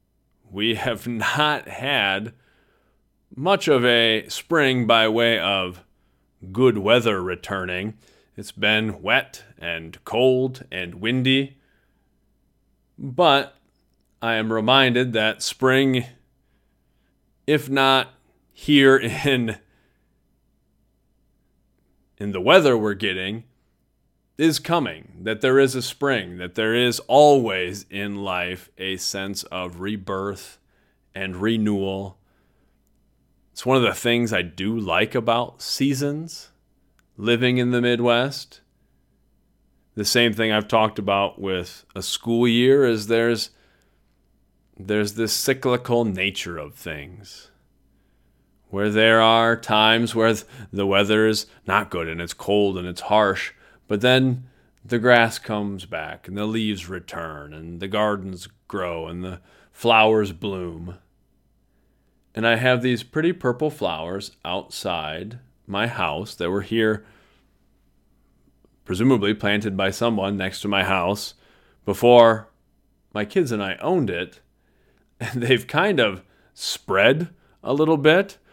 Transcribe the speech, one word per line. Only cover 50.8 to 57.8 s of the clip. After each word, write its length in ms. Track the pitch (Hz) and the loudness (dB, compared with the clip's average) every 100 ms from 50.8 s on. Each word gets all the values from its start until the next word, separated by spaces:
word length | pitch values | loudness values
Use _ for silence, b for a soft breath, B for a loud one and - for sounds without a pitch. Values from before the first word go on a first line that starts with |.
| 98 | 0
weather 400 | 98 101 107 110 | 2 2 2 2
is 180 | 107 - b - | 0 -6 b -2
not 240 | 98 98 | -2 0
good 160 | 87 82 | -6 -6
and 120 | 82 | -8
it's 140 | 85 | -10
cold 420 | - - 104 101 | -8 0 2 2
and 120 | 92 90 | -2 -8
it's 140 | 90 | -10
harsh, 500 | - 104 104 95 - b b b - | 0 2 2 0 -8 b b b -6
but 80 | 104 | 0
then 460 | 123 131 131 127 b b b b | 4 4 2 -2 b b b b
the 140 | 104 120 | -4 0
grass 380 | 123 120 113 - | 6 6 6 0
comes 460 | - 107 101 98 | -6 -6 -6 -8
back, 460 | 87 82 78 78 - | -10 -10 -10 -12 -12
and 80 | 98 | -6
the 80 | |
leaves 420 | 107 113 107 95 85 | -4 -2 -2 -4 -8
return, 640 | 92 90 85 82 73 73 | -12 -12 -10 -10 -12 -16
and 280 | 78 82 85 | -16 -14 -12